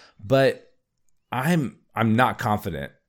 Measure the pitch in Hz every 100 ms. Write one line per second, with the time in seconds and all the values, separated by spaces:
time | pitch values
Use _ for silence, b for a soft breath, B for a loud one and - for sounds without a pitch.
0 | B - 101 135 131 - - _ _ _
1 | _ _ _ 120 147 180 123 - _ 107
2 | 113 110 123 101 113 104 98 71 69 -